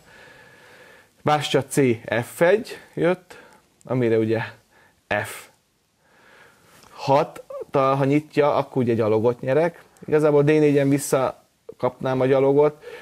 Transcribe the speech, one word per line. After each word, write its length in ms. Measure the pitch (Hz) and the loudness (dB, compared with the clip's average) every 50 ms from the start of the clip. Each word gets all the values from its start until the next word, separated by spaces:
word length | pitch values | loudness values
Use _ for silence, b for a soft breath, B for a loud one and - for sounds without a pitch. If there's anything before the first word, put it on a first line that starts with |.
| B B B B B B B B B B B B B B B B B B B B B B B _ | B B B B B B B B B B B B B B B B B B B B B B B _
Bástya 420 | - 147 151 147 139 - - 139 131 | -2 0 0 0 0 0 -2 -2 -2
C 160 | - - 147 135 123 113 110 - - 107 117 120 | 0 0 2 2 2 0 -2 -4 -6 -4 -4 -6
F 180 | - - - | -6 -2 0
egy 360 | 170 175 202 226 - - - - - - _ | 2 2 2 0 -2 -8 -16 -20 -20 -14 _
jött, 440 | 147 156 170 185 - _ - - B B B B B B B _ _ - | -2 -2 -2 -2 -4 _ -16 -20 B B B B B B B _ _ -8
amire 320 | - 123 131 120 113 113 | -6 -2 0 0 2 2
ugye 220 | 110 113 110 110 113 113 - - - _ b b b b b b b _ | 2 2 0 -2 -4 -4 -8 -14 -20 _ b b b b b b b _
F 400 | - 101 104 - - - - - - _ _ _ _ _ _ _ _ _ b b b b b b b b b b b b b b b b b b b | -4 -4 -4 -4 -8 -12 -18 -20 -20 _ _ _ _ _ _ _ _ _ b b b b b b b b b b b b b b b b b b b
hat, 520 | - - - - 135 147 165 - - - - - 571 539 453 - | -18 -8 -2 0 0 0 0 -2 -8 -16 -18 -16 -14 -14 -10 -4
ha 340 | - 139 135 135 139 135 139 | -2 0 0 0 0 0 0
nyitja, 500 | 135 143 151 147 - - 147 143 147 - | 0 0 -2 -2 -2 -2 0 0 2 0
akkor 260 | 127 135 - - 135 | -2 -4 -4 -4 -2
ugye 120 | 123 120 113 | -2 0 0
gyalogot 480 | 110 113 104 110 110 107 123 120 - | 0 0 0 0 0 0 0 -2 -2
nyerek. 420 | - 131 135 151 165 170 - - - _ _ _ - | -4 -2 0 0 0 -2 -4 -8 -18 _ _ _ -6
Igazából 360 | - 147 156 151 151 147 143 143 | -2 0 2 2 4 4 4 4
D 20 | |
négyen 440 | 147 156 151 151 147 139 143 139 139 | 4 4 4 4 4 2 2 2 2
visszakapnám 1300 | 143 139 - - 156 135 127 - - - _ _ _ _ _ - - - 127 123 - - 135 131 131 131 | 0 0 0 -2 -2 0 0 -2 -4 -8 _ _ _ _ _ -20 -8 -6 -6 -6 -4 -6 -6 -4 -2 0
a 60 | 127 | 2
gyalogot, 580 | 131 135 135 135 135 139 143 147 151 151 B B B B B | 2 2 4 4 4 4 4 2 2 0 B B B B B